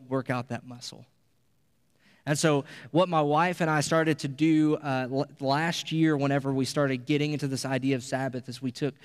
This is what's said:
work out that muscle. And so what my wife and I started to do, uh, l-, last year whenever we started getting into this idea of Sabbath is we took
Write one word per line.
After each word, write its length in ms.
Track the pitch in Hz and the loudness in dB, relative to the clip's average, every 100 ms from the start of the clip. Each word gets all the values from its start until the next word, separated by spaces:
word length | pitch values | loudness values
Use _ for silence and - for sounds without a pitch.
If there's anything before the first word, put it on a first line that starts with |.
| 127 | -6
work 220 | 131 123 | -6 -4
out 200 | 127 120 | -6 -6
that 140 | 117 | -10
muscle. 400 | 127 123 - - 117 _ _ _ _ _ _ _ _ _ _ _ - | -12 -16 -16 -18 -20 _ _ _ _ _ _ _ _ _ _ _ -4
And 120 | 151 | 0
so 260 | 165 143 135 - 123 | 2 2 0 -12 -2
what 200 | 156 180 | 2 2
my 100 | 160 | 2
wife 400 | 147 151 180 175 | 4 4 2 0
and 80 | 160 | 0
I 140 | 151 | 0
started 380 | 143 165 160 151 | 2 2 2 0
to 80 | 143 | -4
do, 480 | 131 160 156 151 151 | 0 4 4 4 0
uh, 320 | 147 131 127 | -2 -4 -2
l-, 140 | 135 143 - | -4 -4 -4
last 520 | 135 139 170 160 - | 0 0 0 -4 -4
year 240 | 160 160 147 | 2 2 4
whenever 380 | 139 143 135 | 2 0 0
we 100 | 135 | -2
started 400 | 127 151 143 131 | 0 0 0 0
getting 300 | 123 147 147 | 0 0 0
into 120 | 147 143 | -2 -4
this 200 | 131 131 | -4 -2
idea 300 | 131 131 131 | -2 0 -2
of 60 | |
Sabbath 460 | 123 156 135 123 123 | -2 -4 -4 -6 -10
is 140 | 120 | -8
we 80 | 131 | -8
took 240 | - 143 - | -4 -4 -6